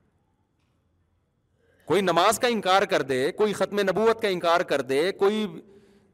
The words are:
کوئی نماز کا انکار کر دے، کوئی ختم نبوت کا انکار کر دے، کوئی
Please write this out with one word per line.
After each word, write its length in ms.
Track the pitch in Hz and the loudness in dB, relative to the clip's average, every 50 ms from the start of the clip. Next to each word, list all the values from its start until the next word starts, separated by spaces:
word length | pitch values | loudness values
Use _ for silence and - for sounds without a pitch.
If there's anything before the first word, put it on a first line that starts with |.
| _ _ _ _ _ _ _ _ _ _ _ _ _ _ _ _ _ _ _ _ _ _ _ _ _ _ _ _ _ _ _ _ _ _ _ _ _ | _ _ _ _ _ _ _ _ _ _ _ _ _ _ _ _ _ _ _ _ _ _ _ _ _ _ _ _ _ _ _ _ _ _ _ _ _
کوئی 160 | - 151 196 | -2 0 0
نماز 380 | 196 180 165 170 180 214 220 - | 2 2 2 4 4 2 2 0
کا 100 | 254 240 | 0 -2
انکار 340 | 240 208 185 185 185 196 202 | -2 0 0 2 2 2 2
کر 200 | 185 190 208 190 | 2 0 -2 -2
دے، 300 | 135 135 127 131 156 - | -2 -2 -2 -2 -2 -2
کوئی 200 | - 214 214 190 | -2 -2 -2 -2
ختم 280 | - 190 190 202 202 | -2 -4 -4 -2 -2
نبوت 420 | 202 190 180 196 220 226 220 220 - | -2 -2 0 0 2 2 0 0 0
کا 60 | 202 | -4
انکار 320 | 185 175 160 170 165 175 | -4 -2 0 2 2 2
کر 200 | 180 - 160 139 | 0 0 -2 -4
دے، 320 | 131 127 135 139 165 196 190 | -2 -2 0 0 0 -2 -2
کوئی 340 | - 196 196 214 214 214 185 160 - - _ - - _ _ _ _ _ _ | 0 0 0 0 0 -4 -6 -8 -12 -20 _ -20 -20 _ _ _ _ _ _